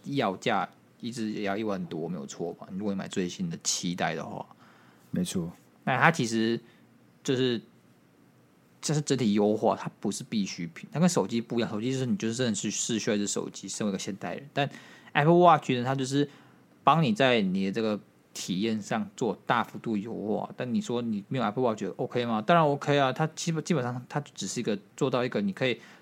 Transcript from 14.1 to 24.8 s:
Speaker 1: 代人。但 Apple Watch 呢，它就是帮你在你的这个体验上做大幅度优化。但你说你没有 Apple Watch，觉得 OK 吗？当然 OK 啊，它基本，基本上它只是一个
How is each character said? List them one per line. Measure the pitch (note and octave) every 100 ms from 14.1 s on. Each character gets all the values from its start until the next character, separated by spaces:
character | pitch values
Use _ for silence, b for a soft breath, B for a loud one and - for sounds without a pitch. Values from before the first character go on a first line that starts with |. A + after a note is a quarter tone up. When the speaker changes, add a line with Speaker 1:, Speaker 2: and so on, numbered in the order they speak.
| F#2+
Speaker 1:
代 | F2+ -
人。 | C#3+
但 | D3 C#3 B B B B
Apple | D3+ D3
Watch | F3 F3 D3+ -
呢， | B2+
它 | B2 C3+
就 | C3
是 | C#3 C#3 B B B B _
帮 | - D#3
你 | C#3+
在 | G#2 C3 A#2+
你 | F#2+ F#2+ G2
的 |
这 | G2+
个 | A2 G#2 - _ _
体 | - - F#2
验 | A2 A2
上 | G2+ A2+ G2 -
做 | A#2 F2+ -
大 | A#2+
幅 | G2+ G#2+
度 | A#2+ G#2+
优 | A2+
化。 | F#2+ G2+ G2 G2+ -
但 | B2+
你 | A2
说 | G2+ A#2+
你 | A#2 G#2 G2+
没 | C3
有 |
Apple | G#2+ A2+
Watch， | B2 A2
觉 | F#2+
得 | -
OK | B2+ B2 A#2+
吗？ | A2
当 | G#2+ E3+
然 |
OK | D3+ C#3+ - C#3+
啊， | C3+
它 | B2+ D#3
基 | - -
本， | D#3+
基 | D3
本 | D#3+
上 | B2 B2 B2+
它 | D3 C#3+ -
只 | G2
是 | B2
一 |
个 | A2 G2+